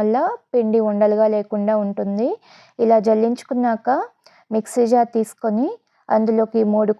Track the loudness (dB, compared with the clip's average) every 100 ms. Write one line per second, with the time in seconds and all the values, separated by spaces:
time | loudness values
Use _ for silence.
0 | 0 0 -2 -4 _ -2 0 0 0 2
1 | 2 2 2 0 -2 -4 -2 0 -2 -4
2 | -4 -2 -4 -4 _ -20 -20 -2 2 2
3 | 4 2 0 -2 -4 -2 -2 -2 -2 -2
4 | -4 _ _ _ _ -6 -4 -2 2 2
5 | 2 -2 -4 -6 -4 -2 -2 -6 _ _
6 | -2 0 2 0 0 0 0 2 0 2